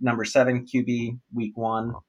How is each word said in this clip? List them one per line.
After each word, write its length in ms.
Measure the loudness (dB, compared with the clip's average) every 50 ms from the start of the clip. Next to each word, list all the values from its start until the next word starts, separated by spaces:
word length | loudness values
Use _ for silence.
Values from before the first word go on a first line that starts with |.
number 240 | 0 0 0 0 -2
seven 400 | 2 4 4 4 4 2 0 -2
Q 180 | -2 -2 -2 0
B 340 | 0 0 -2 -2 -4 -6 -8 -12 _ -6
week 220 | -4 -4 -4 -4
one. 380 | -4 -2 0 0 0 -2 -4 -6 -8 -12